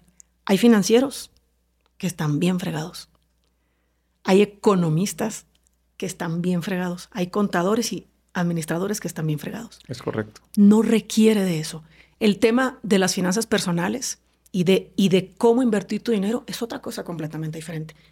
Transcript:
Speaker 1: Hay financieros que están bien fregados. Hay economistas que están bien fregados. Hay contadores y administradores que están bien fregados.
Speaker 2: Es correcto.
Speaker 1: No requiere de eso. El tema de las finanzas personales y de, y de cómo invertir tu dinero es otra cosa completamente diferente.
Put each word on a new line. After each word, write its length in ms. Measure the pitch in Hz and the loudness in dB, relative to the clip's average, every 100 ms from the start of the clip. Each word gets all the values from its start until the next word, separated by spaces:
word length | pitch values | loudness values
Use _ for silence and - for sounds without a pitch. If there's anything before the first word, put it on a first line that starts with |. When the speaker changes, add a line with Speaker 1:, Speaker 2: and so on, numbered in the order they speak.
| _ _ _ _ | _ _ _ _
Speaker 1:
Hay 140 | - 190 | 0 4
financieros 720 | 233 220 185 226 269 - - _ _ _ _ _ _ _ | 6 6 6 4 2 -4 -16 _ _ _ _ _ _ _
que 80 | 180 | -8
están 320 | - 156 147 | -4 -2 0
bien 220 | 180 180 | 0 0
fregados. 480 | 180 156 165 - - _ _ _ _ _ _ _ _ _ _ _ | -4 -6 -8 -12 -20 _ _ _ _ _ _ _ _ _ _ _
Hay 200 | - 190 | 2 4
economistas 1040 | 208 - 220 190 165 156 208 - 214 - - _ _ _ _ - | 4 2 2 4 2 0 -2 -4 -6 -6 -16 _ _ _ _ -10
que 100 | 190 | -10
están 340 | 185 170 165 | -6 -6 -2
bien 220 | 175 175 | -2 -2
fregados. 460 | 165 180 180 175 - | -2 -4 -4 -8 -12
Hay 180 | 208 180 | -6 -4
contadores 640 | 208 202 180 180 226 226 | -2 0 0 0 0 -2
y 140 | 175 - _ _ | -6 -12 _ _
administradores 680 | 185 175 170 160 165 196 214 | -4 -2 -2 -4 -4 -4 -4
que 80 | 170 | -6
están 180 | - 156 | -4 -4
bien 120 | 151 | -4
fregados. 400 | - 220 233 - - | -6 -10 -14 -18 -16
Speaker 2:
Es 140 | 123 | -10
correcto. 380 | - 110 107 - _ - | -6 -6 -6 -12 _ 4
Speaker 1:
No 260 | 202 214 | 6 6
requiere 600 | 233 220 214 - 220 214 | 4 0 0 2 4 4
de 140 | 185 160 | 0 -2
eso. 240 | 156 160 - _ _ _ | -6 -12 -18 _ _ _
El 180 | 214 208 | 0 2
tema 400 | 226 240 254 254 | 2 2 0 -4
de 140 | 196 196 | 0 2
las 160 | 185 | 2
finanzas 320 | - 180 196 - | 0 -2 -2 -2
personales 720 | 202 185 170 180 247 - - _ _ _ | -2 0 -2 -2 -4 -8 -12 _ _ _
y 120 | 185 | -2
de, 280 | 175 190 - - | 2 2 0 0
y 140 | 190 | 2
de 220 | 185 185 _ | 2 0 _
cómo 240 | 233 233 | 2 4
invertir 400 | 247 208 - 208 | 2 0 -2 -6
tu 80 | - | -2
dinero 320 | 214 196 240 - | -2 0 -4 -6
es 140 | 180 | -10
otra 180 | 233 285 | -8 -8
cosa 220 | - 226 | -10 -12
completamente 540 | 185 165 156 156 160 160 | -10 -8 -8 -8 -8 -10
diferente. 360 | 160 160 156 - _ | -10 -10 -12 -16 _